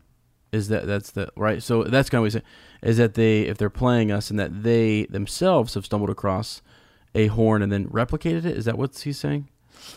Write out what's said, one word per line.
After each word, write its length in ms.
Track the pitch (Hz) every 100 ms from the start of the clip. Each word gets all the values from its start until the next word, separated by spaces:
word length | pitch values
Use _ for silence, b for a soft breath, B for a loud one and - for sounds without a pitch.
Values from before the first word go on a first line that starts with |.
| _ _ _ _ _
Is 160 | 110 101
that, 160 | 107 -
that's 240 | 101 98
the, 180 | - 98 -
right? 260 | 107 107
So 200 | - 117
that's 260 | - 127 135
kinda 120 | 123
what 40 | 110
we 40 |
say, 140 | 110 B B B B
is 140 | - 117
that 180 | 117 104
they, 260 | 113 107
if 160 | 107 104
they're 120 | 104
playing 400 | - 127 120 110
us 180 | 101 -
and 100 | 104
that 240 | 95 90
they 420 | 113 117 110 107 -
themselves 680 | 98 101 - 180 170 117
have 120 | 104 98
stumbled 240 | 104 101
across 500 | 98 101 92 - - b b b b b 107
a 120 | 107
horn 340 | 107 110 107
and 80 | 101
then 160 | 101 98
replicated 580 | 110 123 156 165 165 170
it? 100 | -
Is 80 | 113
that 120 | 113
what 180 | 135 -
he's 180 | 147 139
saying? 320 | 147 147 143 _ B B B